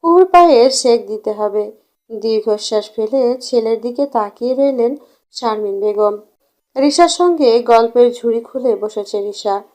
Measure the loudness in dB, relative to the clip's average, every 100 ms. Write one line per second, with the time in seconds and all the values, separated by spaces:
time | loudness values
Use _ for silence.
0 | 4 4 6 6 6 6 4 2 0 0
1 | -2 -8 -8 -4 -4 -4 -6 -12 _ _
2 | _ -8 -4 -2 -2 -4 -2 -4 -4 -8
3 | -4 -2 -2 -4 -2 -2 0 -4 -4 -4
4 | -2 -2 -6 _ -4 0 0 0 -2 -4
5 | _ _ _ -8 -6 -4 -6 -4 -4 0
6 | 0 -2 _ _ _ _ _ 0 0 4
7 | 2 2 0 2 2 2 4 4 4 2
8 | 2 2 -4 -4 -6 -6 -4 -2 -4 -8
9 | -8 -6 -8 -6 -4 -4 -8